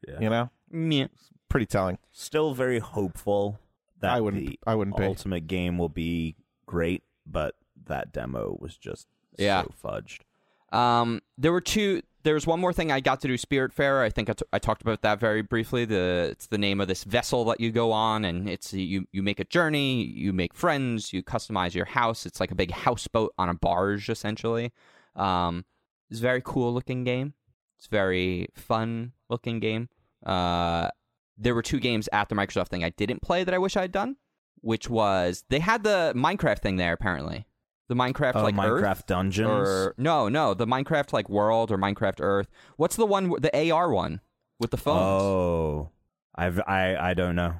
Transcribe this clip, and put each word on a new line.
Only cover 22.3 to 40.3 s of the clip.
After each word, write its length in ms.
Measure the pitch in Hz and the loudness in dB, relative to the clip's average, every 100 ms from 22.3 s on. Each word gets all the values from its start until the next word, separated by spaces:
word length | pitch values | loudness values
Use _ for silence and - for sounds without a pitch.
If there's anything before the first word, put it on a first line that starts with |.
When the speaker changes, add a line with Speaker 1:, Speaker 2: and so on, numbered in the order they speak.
| - | -6
Speaker 3:
like 100 | 98 | -4
a 60 | 90 | -2
big 160 | 90 | -4
houseboat 600 | 87 - 117 - 113 110 - | 0 -2 -2 -2 0 0 -2
on 100 | 92 | -2
a 60 | |
barge, 560 | 87 92 87 98 101 98 | 0 0 2 0 -2 -4
essentially. 600 | 113 107 107 113 117 120 _ _ _ _ | -6 -4 -4 -2 -2 -4 _ _ _ _
Um, 500 | - 98 90 87 87 90 _ _ _ _ | -4 0 2 2 -2 -8 _ _ _ _
it's 80 | 113 | -2
a 40 | |
very 200 | 120 127 | 0 0
cool 300 | - 139 120 | -2 0 0
looking 300 | 120 - 127 | 0 -4 -4
game. 300 | 123 123 139 - _ _ _ _ | -2 -2 -4 -8 _ _ _ _
It's 80 | - | -2
a 40 | |
very 580 | 107 95 92 92 90 87 | 0 2 2 0 -2 -6
fun 600 | - - 113 113 117 120 - _ | -12 -2 -2 0 -4 -8 -12 _
looking 300 | 120 - 117 | -6 -4 -2
game. 280 | 107 110 120 _ _ _ - | -2 -2 -6 _ _ _ -4
Uh, 640 | 92 87 87 87 85 - - _ _ _ - | 0 2 2 2 0 -2 -6 _ _ _ -2
there 160 | 110 | 2
were 80 | 117 | 2
two 160 | 113 139 | 0 0
games 300 | 120 117 107 | 0 0 0
at 160 | 104 101 | 0 0
the 60 | |
Microsoft 340 | 104 101 - 90 | 0 0 0 -2
thing 140 | 90 | -2
I 60 | 85 | -4
didn't 320 | - 104 123 | -2 -4 -2
play 220 | - 180 | 0 0
that 100 | 185 | 2
I 40 | 180 | 0
wish 180 | 190 202 | 0 0
I 60 | |
had 100 | 185 | -2
done, 240 | 190 220 277 _ _ _ _ | -2 -4 -6 _ _ _ _
which 300 | 113 113 - | -4 -4 0
was, 540 | 117 104 95 90 90 - | 2 4 4 2 -2 -2
they 120 | 135 | 0
had 240 | 175 226 | 2 2
the 280 | 214 196 165 120 | 4 2 2 2
Minecraft 420 | 147 196 156 104 | 0 2 0 0
thing 180 | 107 92 | 0 0
there, 160 | 87 | 0
apparently. 540 | 85 104 82 78 - - _ _ _ _ | 0 -2 -2 -6 -10 -14 _ _ _ _
The 60 | |
Minecraft, 380 | 123 127 131 135 123 | -2 -2 0 0 2
Speaker 1:
Oh, 60 | |
Speaker 3:
like, 120 | 107 | 2
Speaker 1:
Minecraft 280 | 101 101 127 104 92 | 2 2 2 0 -2
Speaker 3:
Earth? 80 | - | -2
Speaker 1:
Dungeons? 420 | 92 95 95 110 | 0 0 0 2
Speaker 3:
Or, 460 | 104 98 95 95 - | 2 2 2 0 0
no, 320 | 143 156 | 0 2
no, 240 | 107 | 2